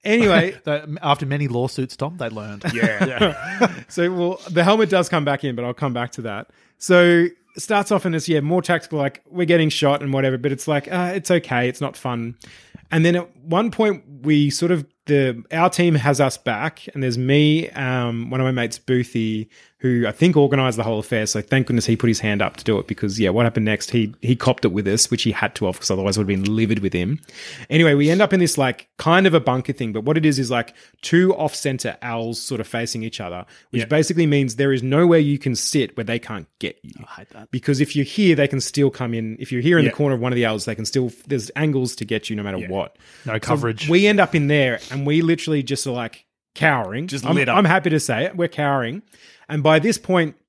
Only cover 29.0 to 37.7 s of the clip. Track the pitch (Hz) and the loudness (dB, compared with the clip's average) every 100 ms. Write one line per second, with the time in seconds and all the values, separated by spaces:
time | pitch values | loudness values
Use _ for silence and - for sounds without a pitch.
29 | 156 175 190 160 127 127 127 135 117 107 | 2 4 6 4 2 -2 -4 -6 -6 -4
30 | 117 156 156 135 120 120 117 _ - _ | -2 2 2 0 -2 -2 -4 _ -20 _
31 | - 170 185 - 151 - 147 127 117 - | 0 4 4 2 -2 -4 -4 -4 -6 -8
32 | 120 117 113 113 - 123 110 117 117 113 | -8 -6 -6 -8 -8 -8 -6 -6 -6 -6
33 | 113 - 92 87 - - _ 123 113 151 | -8 -10 -10 -10 -14 -20 _ -4 0 0
34 | 156 165 160 143 135 113 139 131 127 143 | 2 2 2 2 0 -2 0 0 0 2
35 | 175 165 147 143 135 117 - 151 117 - | 6 6 4 0 -2 -2 -2 -2 -2 -4
36 | 107 117 - 104 78 _ 107 - - - | -6 -6 -6 -12 -12 _ -10 -10 -20 -20
37 | - - - - 110 127 - | -20 -20 -20 -20 -10 -6 -2